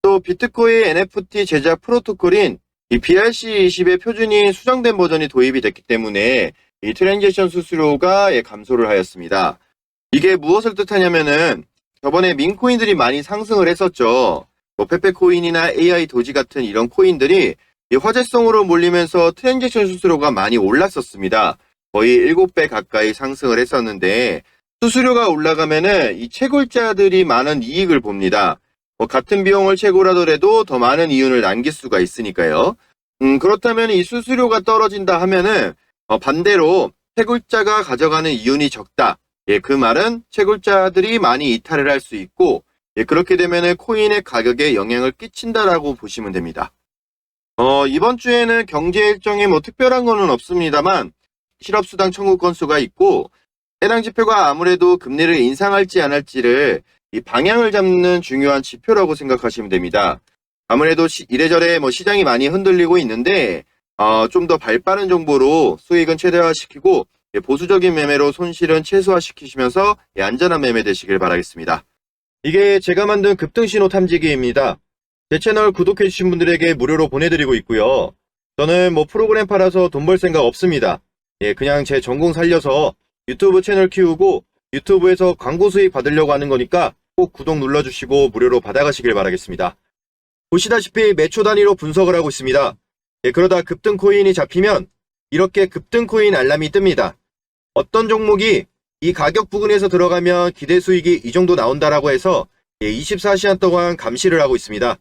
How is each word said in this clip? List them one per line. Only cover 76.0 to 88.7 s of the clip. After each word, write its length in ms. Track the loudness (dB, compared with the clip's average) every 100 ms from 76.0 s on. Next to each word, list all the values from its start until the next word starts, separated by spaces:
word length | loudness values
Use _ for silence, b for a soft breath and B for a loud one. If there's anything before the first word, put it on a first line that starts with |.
| -2 0 -2
분들에게 460 | 0 0 0 0 0
무료로 340 | -2 0 0
보내드리고 460 | 0 0 0 0 -2
있고요. 580 | 0 0 2 0 -2 _ _ _ _ -4
저는 380 | 0 2 2
뭐 120 | 0 -2
프로그램 420 | 0 2 2 0
팔아서 420 | 2 2 2 0
돈 160 | 0 0
벌 120 | 0
생각 240 | 2 2 0
없습니다. 560 | 0 -2 0 -2 -4 _ _ _ _
예, 120 | -6
그냥 300 | -4 -2 -2
제 160 | -2 -4
전공 320 | -2 -2 -2
살려서 640 | 0 0 0 0 0 0 -4 _ _ -12
유튜브 340 | 0 2 2
채널 280 | 2 0 0
키우고 560 | 2 0 2 0 0 _ _ _
유튜브에서 600 | -10 0 2 4 2 0
광고 360 | -2 -6 0 0
수익 220 | 2 2
받으려고 400 | 0 -2 0 2
하는 160 | 0 0
거니까 460 | -2 0 0 -2 _ _ -2
꼭 160 | -2
구독 240 | -2 -6 -4
눌러주시고 720 | -2 -2 -4 -10 -2 2 2
무료로 320 | 2 2 2
받아가시길 520 | 0